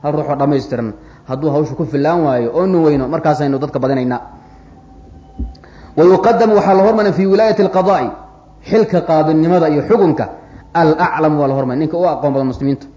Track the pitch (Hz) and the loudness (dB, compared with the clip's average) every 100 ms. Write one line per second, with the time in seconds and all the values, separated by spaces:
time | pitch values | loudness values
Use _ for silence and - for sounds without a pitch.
0 | 147 151 143 139 139 139 - 120 117 101 | -4 -4 -4 -2 0 -2 -4 -6 -8 -10
1 | - - - 131 156 139 151 131 160 143 | -20 -20 -10 -6 -2 -2 -4 -6 -4 -2
2 | 147 175 151 127 117 156 190 175 156 143 | 0 0 0 0 -2 -2 0 2 2 0
3 | 131 160 160 147 143 135 139 135 135 131 | -2 -2 -2 0 -2 -2 -4 -4 -2 -2
4 | 123 123 - - - - - - - - | -2 -6 -10 -20 -20 -20 -20 -20 -20 -20
5 | - - - - - - - - - - | -20 -20 -20 -14 -14 -14 -20 -20 -8 2
6 | 175 185 - 196 220 208 190 190 202 220 | 4 6 4 2 4 2 4 4 4 2
7 | 208 160 190 196 220 208 190 185 190 180 | 0 0 0 2 2 2 0 0 0 0
8 | 117 - - - - - - 208 208 175 | -2 -10 -20 -20 -20 -20 -2 0 2 0
9 | 151 160 156 160 165 180 160 147 - 220 | 0 2 2 2 2 2 2 0 0 2
10 | 180 127 107 - - - - 170 160 160 | 2 0 -6 -10 -20 -20 -8 0 2 2
11 | 175 156 156 147 139 135 131 127 156 170 | 0 0 0 0 0 -2 -2 -2 -4 0
12 | 180 139 147 135 131 123 139 135 - | -2 0 -2 -2 -2 -4 -4 -4 -8